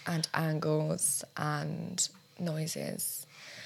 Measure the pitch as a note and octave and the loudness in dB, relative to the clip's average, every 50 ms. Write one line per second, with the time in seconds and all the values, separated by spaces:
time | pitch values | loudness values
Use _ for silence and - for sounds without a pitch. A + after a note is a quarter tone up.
0 | - E3 E3+ D#3+ D#3+ - - D3+ D#3+ D#3+ D#3 D#3 D#3+ D#3 D3+ D#3 D#3 D#3 D#3+ - | -4 -2 0 0 0 2 2 2 2 4 2 2 4 4 4 4 4 2 2 2
1 | - - - - - - - - D3+ D3+ D3 D3 D3 D3+ D#3+ E3 E3 F3 F3+ F#3 | 2 2 2 0 -2 -6 -4 -2 0 0 0 0 0 -2 -2 -4 -4 -2 0 0
2 | - - - - - - - - F3 E3+ D3+ D#3 D#3 E3 - - - - - - | 0 0 -2 -6 -20 -18 -10 -4 -2 -2 0 0 -2 -2 -2 -2 -2 -2 -2 -2
3 | - - - - - - - - - - - - - | -2 -4 -4 -6 -8 -12 -16 -18 -16 -14 -14 -12 -12